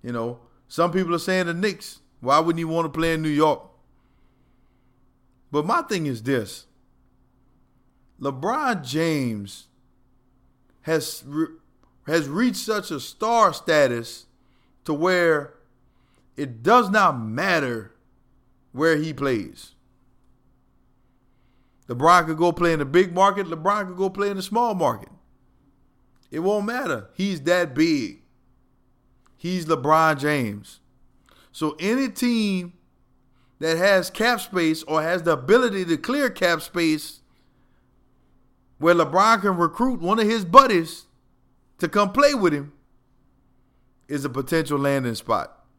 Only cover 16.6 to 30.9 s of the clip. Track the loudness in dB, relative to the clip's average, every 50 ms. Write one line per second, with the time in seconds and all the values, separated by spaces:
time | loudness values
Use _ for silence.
16.6 | 2 4 4 4 4 4 2 2 2 2 0 -2 -6 -6 -6 -4 -2 0 0 0
17.6 | 0 -2 -6 -6 -10 -14 _ _ _ _ _ _ _ _ _ _ _ _ _ _
18.6 | _ _ -6 0 2 2 2 2 0 -6 -6 -4 -2 -2 -2 -2 -4 -8 -14 -20
19.6 | -20 -20 _ _ _ _ _ _ _ _ _ _ _ _ _ _ _ _ _ _
20.6 | _ _ _ _ _ _ _ _ _ _ _ _ _ _ _ _ _ _ _ _
21.6 | _ _ _ _ _ -12 -6 2 6 8 8 8 6 2 0 2 2 2 2 2
22.6 | 2 2 2 0 -2 2 4 4 4 4 2 2 2 2 2 0 -6 -6 -8 -4
23.6 | 0 0 0 0 -2 -6 -6 -4 -4 -4 -2 -2 -4 -4 -4 -6 -8 -4 -2 0
24.6 | 0 0 0 0 0 0 0 -2 -10 -18 -20 -20 _ _ _ _ _ _ _ _
25.6 | _ _ _ _ _ _ _ _ _ _ _ _ _ _ -10 -4 -2 -2 -2 -2
26.6 | -2 -4 -6 -4 -4 -4 -6 -6 -8 -14 _ -4 -4 -4 -4 -4 0 0 0 2
27.6 | 0 -2 0 0 0 2 2 -2 -2 -6 -10 -14 _ _ _ _ _ _ _ _
28.6 | _ _ _ _ _ _ _ _ _ _ _ _ _ _ _ _ -8 -6 -4 -4
29.6 | 0 0 -2 0 2 2 4 4 4 4 2 0 0 0 0 0 -2 -4 -6 -10
30.6 | -16 -20 -20 _ _ _